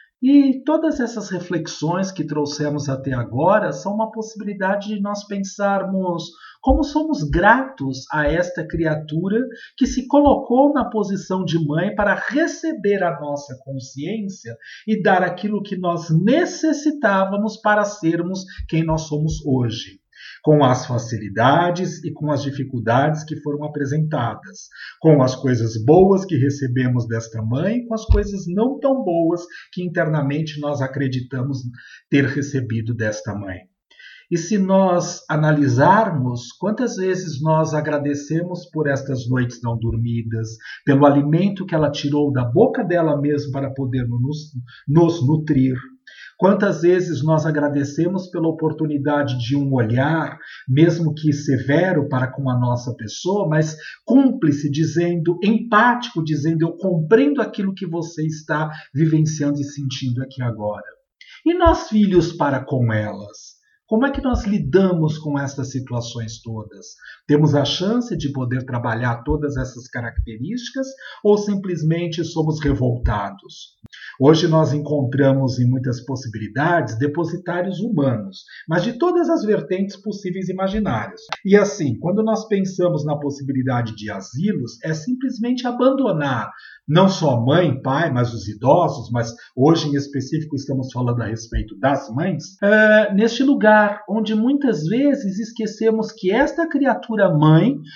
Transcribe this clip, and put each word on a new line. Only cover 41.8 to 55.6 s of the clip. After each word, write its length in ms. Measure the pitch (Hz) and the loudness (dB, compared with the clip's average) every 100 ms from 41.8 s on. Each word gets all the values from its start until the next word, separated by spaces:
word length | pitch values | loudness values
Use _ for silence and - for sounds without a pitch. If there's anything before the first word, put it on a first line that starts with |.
| 147 | 0
tirou 400 | - 143 147 147 | -2 -2 0 0
da 120 | 123 | 0
boca 400 | 120 143 262 262 | 0 4 4 2
dela 360 | 180 175 156 143 | 0 0 2 0
mesma 300 | 143 143 123 | 0 -2 -2
para 180 | 139 135 | -6 -6
poder 360 | 135 131 127 117 | -6 -4 -4 -2
nos, 440 | 120 135 151 - 127 - - - | -2 -2 -4 -10 -14 -16 -10 2
nos 380 | 151 170 - 127 | 4 4 4 2
nutrir, 520 | 156 156 135 131 123 - - - - - - | 2 2 2 2 0 -8 -20 -20 -20 -20 0
quantas 440 | 185 202 202 151 | 2 4 2 2
vezes 420 | 175 185 170 135 | 4 4 2 -2
nós 220 | 156 156 156 | 0 2 2
agradecemos 840 | 147 143 139 131 - 175 190 - | 0 0 0 -2 -2 -2 -2 -6
pela 220 | 175 160 | -2 -2
oportunidade 880 | 160 156 - 151 143 139 147 123 123 | 0 -2 -2 -2 -2 0 0 0 -2
de 180 | 117 143 | -2 0
um 180 | 139 | 0
olhar, 640 | 131 110 120 143 165 143 - - - - | 0 2 2 2 0 -4 -8 -18 -14 -2
mesmo 460 | 135 170 165 160 | 4 4 4 -2
que 180 | - 151 | 0 0
severo 800 | 135 - 120 117 151 185 160 127 | 0 0 0 2 2 2 0 0
para 180 | 131 127 | -2 -2
com 220 | 139 131 | -4 -2
a 100 | 123 | 0
nossa 340 | 123 123 - | 0 -2 -4
pessoa, 540 | - 107 - 175 202 160 | -10 -12 -8 -2 0 2
mas 300 | 156 156 - - - - | 2 0 -4 -16 -10 4
cúmplice, 640 | 254 262 - 156 - 143 | 6 6 4 0 0 -2
dizendo, 720 | 139 151 170 175 175 160 175 | 0 0 0 0 0 0 0
empático, 800 | 208 226 | 2 2